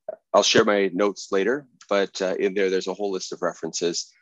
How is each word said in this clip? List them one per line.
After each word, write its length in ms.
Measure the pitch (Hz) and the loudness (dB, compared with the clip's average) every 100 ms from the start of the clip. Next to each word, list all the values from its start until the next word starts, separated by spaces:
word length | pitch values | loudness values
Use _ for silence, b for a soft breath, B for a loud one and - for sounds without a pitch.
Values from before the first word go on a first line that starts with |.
| - - _ | -16 -16 _
I'll 80 | 98 | 2
share 220 | - 117 | 4 4
my 240 | 110 101 95 | 4 4 2
notes 400 | 87 101 - - | 2 0 -2 -2
later, 380 | 98 98 143 139 _ - | 0 0 -2 -6 _ -2
but, 320 | 101 95 - | 0 0 -2
uh, 140 | 92 - | -2 0
in 140 | 98 | -2
there, 160 | 98 95 | 0 0
there's 200 | 92 95 | 0 -2
a 60 | |
whole 180 | 90 101 | -4 -4
list 200 | 92 - | -6 -8
of 80 | 92 | -6
references. 720 | 87 - 82 - 87 85 - b | -4 -4 -8 -4 -4 -4 -8 b